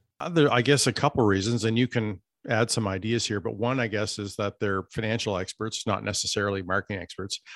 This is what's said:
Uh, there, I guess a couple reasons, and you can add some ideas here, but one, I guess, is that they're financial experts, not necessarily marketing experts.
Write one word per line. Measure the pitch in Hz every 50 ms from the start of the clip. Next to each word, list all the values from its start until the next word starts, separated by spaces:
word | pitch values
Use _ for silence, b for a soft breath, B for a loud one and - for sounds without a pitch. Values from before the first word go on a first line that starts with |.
| _ _ _ -
Uh, | - 165
there, | 170 165 147 143
I | 113 123
guess | 117 127 143 131 -
a | 135
couple | - - - 151 - 135 117
reasons, | 104 98 95 95 110 120 117 107
and | 113 113 117
you | 127 123
can | - 120 110 107 101 92 _ _ _ _ -
add | - 123 110 120 117
some | - 123 107
ideas | 98 95 92 95 110 120 113 -
here, | - 107 101
but | 85 113 110
one, | 98 113 120 131 131
I | 120
guess, | 110 104 104 107 104 - -
is | 101 98 -
that | - 104 101 - -
they're | 107 101 98 95 92 -
financial | - - 110 107 113 113 - 113 98 90
experts, | 92 - - - 110 110 - - -
not | 113 101 101 104
necessarily | 104 101 - - - - 110 101 101 98 95
marketing | 92 87 92 101 98 - 104 95
experts. | 85 - - - 95 98 - - B B B